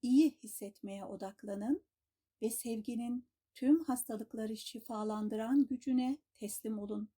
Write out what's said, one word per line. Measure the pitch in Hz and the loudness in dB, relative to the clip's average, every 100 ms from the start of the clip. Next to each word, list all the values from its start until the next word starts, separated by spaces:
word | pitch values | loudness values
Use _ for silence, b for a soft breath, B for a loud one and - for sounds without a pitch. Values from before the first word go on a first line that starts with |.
İyi | 247 254 311 | 6 8 8
hissetmeye | - 220 - 202 - 202 196 196 | 4 -14 -10 -10 -10 -10 -8 -8
odaklanın | 196 196 196 208 202 214 330 _ _ _ _ _ _ | -8 -10 -10 -8 -4 0 -2 _ _ _ _ _ _
ve | 220 | -2
sevginin | 226 240 226 214 233 240 247 247 _ _ | -2 -4 -4 -4 -4 -2 -4 -6 _ _
tüm | - 262 311 | -2 4 4
hastalıkları | 320 247 - 220 220 - 220 220 | 4 -2 -2 -6 -6 -6 -6 -6
şifalandıran | - 226 - 220 214 214 214 214 220 277 277 | -8 -14 -8 -4 -2 -2 -2 -2 2 4 4
gücüne | 247 - 254 254 277 _ _ | 0 0 0 2 -2 _ _
teslim | 208 - 220 220 | -10 -6 -6 -6
olun. | 202 208 214 | -4 -6 -6